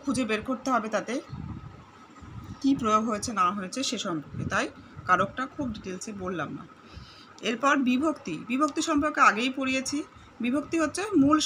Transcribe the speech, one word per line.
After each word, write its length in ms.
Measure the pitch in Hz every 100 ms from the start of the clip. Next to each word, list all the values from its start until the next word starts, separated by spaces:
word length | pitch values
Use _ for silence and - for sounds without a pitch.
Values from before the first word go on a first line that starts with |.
খুঁজে 200 | - 220 220
বের 120 | 214 214
করতে 180 | 247 269
হবে 140 | 240 214 214
তাতে 180 | 175 262 - - - - - - - - - - - - - -
কী 100 | 277 277
প্রয়োগ 220 | 220 214 226
হয়েছে 220 | 208 226 202
না 40 | 180 202
হয়েছে 220 | 185 254 277
সে 80 | 214 202
সম্পর্কে, 380 | 160 - - -
তাই 120 | 196 262 - - - -
কারকটা 360 | 180 190 - 269 -
খুব 120 | 262 214
ডিটেলসে 360 | 196 185 - 202
বললাম 260 | 185 175 147 147
না। 60 | - - - - - - - - 214
এরপর 240 | 240 277 285 247
বিভক্তি, 460 | 254 311 294 - 156 -
বিভক্তি 300 | 262 302 330 320
সম্পর্কে 320 | 294 302 294 233
আগেই 220 | 202 262 269
পড়িয়েছি। 380 | 262 262 262 285 - - - -
বিভক্তি 340 | 240 285 - 330
হচ্ছে 180 | 302 349 427 359
মূল 140 | 277 311